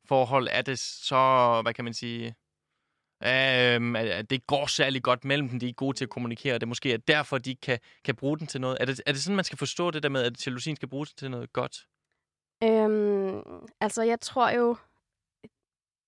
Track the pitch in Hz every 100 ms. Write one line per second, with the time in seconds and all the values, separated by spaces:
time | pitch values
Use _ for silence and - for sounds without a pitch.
0 | - 135 123 135 120 120 131 127 - -
1 | - 131 131 131 120 117 113 117 117 113
2 | 117 117 117 117 _ _ _ _ _ _
3 | _ - 120 131 135 127 123 120 120 117
4 | 113 90 107 131 - 143 143 - 139 131
5 | 123 123 139 143 135 123 123 120 135 131
6 | 127 - 120 117 139 117 117 120 139 117
7 | - 151 143 135 131 127 - 120 _ _
8 | - 117 139 151 156 139 127 131 123 131
9 | - 135 156 196 - 139 139 - 175 156
10 | 143 135 123 120 - 123 156 147 131 -
11 | 151 - 135 123 117 - 127 - - _
12 | _ _ _ _ _ - 226 220 214 214
13 | 208 202 190 202 - 90 - - 208 233
14 | 226 233 - 262 240 240 240 233 _ _
15 | _ _ _ _ - _ _ _ _ _